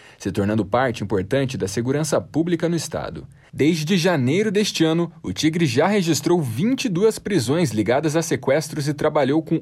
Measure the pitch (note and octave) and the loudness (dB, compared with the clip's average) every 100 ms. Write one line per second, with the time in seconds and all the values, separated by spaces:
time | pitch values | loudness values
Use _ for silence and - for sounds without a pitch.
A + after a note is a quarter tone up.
0 | - - G2+ F#2+ G2 A2 G2 A#2+ C3 A2+ | -20 -10 -6 -2 0 0 0 2 0 -2
1 | G#2 G#2 F#2 C3+ C3+ G2 F#2+ - A#2+ C#3+ | -2 -2 0 0 0 -2 -4 -4 -2 -2
2 | D#3 B2 - C#3 E3+ E3 E3 E3+ - - | 0 -2 -2 -2 0 0 0 -2 -4 -8
3 | - E2 - - _ - C#3 F3 D3+ F#3+ | -8 -10 -14 -20 _ 0 2 2 0 2
4 | E3+ E3 B2 E3+ A3 G3 G#3 - D#3+ D#3+ | 2 2 2 2 2 0 0 2 2 2
5 | E3+ - G#2 F#2 D#3 E3 E3 A2+ F3 G#3 | -2 -6 -10 -2 0 2 0 2 2 2
6 | E3+ D#3+ E3 F3+ C#3 A2 G#3+ C4 C4 E3+ | 2 0 2 0 0 -2 0 0 -2 2
7 | A3 G#3+ - F#3+ A2+ D#3 D#3+ G#2+ G#2 B2+ | 2 0 -2 -2 0 0 0 0 0 2
8 | D#3 D3+ D#3+ C3 - C#3+ D#3 D#3 C#3+ D3 | 2 -2 -2 -2 0 0 0 -4 -4 0
9 | D3+ D3+ C3 D#3 D#3+ D#3+ | 0 2 2 0 0 -4